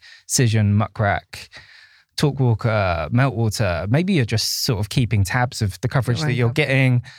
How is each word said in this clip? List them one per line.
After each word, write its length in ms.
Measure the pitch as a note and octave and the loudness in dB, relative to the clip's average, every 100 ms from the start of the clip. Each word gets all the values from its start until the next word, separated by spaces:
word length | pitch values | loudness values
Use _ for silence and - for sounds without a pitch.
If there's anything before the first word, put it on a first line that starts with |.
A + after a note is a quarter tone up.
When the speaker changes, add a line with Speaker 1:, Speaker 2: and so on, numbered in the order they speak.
| - - - | -20 -20 -6
Speaker 1:
Cision, 460 | - A#2+ A2 G#2 G2+ | 0 2 4 4 2
Muckrack, 680 | G#2+ - G#2 F2 - - - - - - - _ _ - | 0 0 0 0 -4 -20 -18 -20 -20 -20 -20 _ _ -2
Talkwalker, 960 | D3 C#3 B2+ A2 B2 A2 F#2+ E2 D2+ | -2 2 2 2 0 0 0 0 0
Meltwater. 800 | A#2 C3+ G2+ A2+ - G2+ E2+ F#2+ | 0 0 0 -2 0 -2 -2 0
Maybe 220 | C3+ F#3 | 0 2
you're 120 | F#3 | 0
just 400 | A#2 A2 - - | 0 -2 -2 -4
sort 140 | - G2+ | -2 -2
of 100 | G#2+ | -2
keeping 360 | - A#2+ G#2 | -2 0 0
tabs 360 | G2 B2+ B2 - | 0 0 -2 -2
of 200 | G2+ - | -6 -4
the 80 | B2 | -2
coverage 300 | C#3+ A#2 A#2+ | -2 0 -2
Speaker 2:
Your 80 | D3+ | -2
Speaker 1:
that 60 | |
Speaker 2:
own 40 | A#2+ | 0
Speaker 1:
you're 120 | A#2 | 0
Speaker 2:
coverage. 180 | A#2 D3 | 0 0
Speaker 1:
getting. 340 | C3+ C3 B2 - | 2 4 2 -2